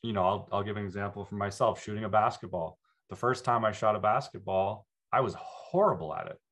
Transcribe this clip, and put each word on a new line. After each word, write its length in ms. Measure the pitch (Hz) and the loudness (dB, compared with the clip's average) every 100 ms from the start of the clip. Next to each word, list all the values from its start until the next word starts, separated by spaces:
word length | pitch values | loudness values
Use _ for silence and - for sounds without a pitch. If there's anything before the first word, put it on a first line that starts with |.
you 100 | 117 | -4
know, 120 | 101 | 2
I'll, 240 | 92 101 - | 2 2 -2
I'll 100 | 101 | -2
give 140 | 101 104 | -2 -4
an 80 | |
example 400 | 101 98 101 101 | -6 -6 -6 -8
for 120 | 98 101 | -8 -4
myself, 460 | 101 - 117 107 | -4 2 2 2
shooting 220 | - 104 | -6 -6
a 40 | 110 | 0
basketball. 720 | 107 117 - 113 90 80 - _ _ _ | 2 2 0 -6 -6 -6 -8 _ _ _
The 80 | 95 | -2
first 280 | 120 135 - | 0 0 2
time 180 | 120 | 2
I 80 | 110 | 2
shot 240 | 104 110 107 | 2 2 4
a 40 | |
basketball, 880 | 104 120 - - 98 95 95 107 - _ _ | 2 2 0 -8 -2 2 2 -2 -12 _ _
I 100 | 127 | 0
was 140 | 120 85 | 2 -2
horrible 760 | - - - 180 202 92 78 | -12 -16 -2 4 4 2 -4
at 120 | 55 50 | -6 -8
it, 120 | - _ | -12 _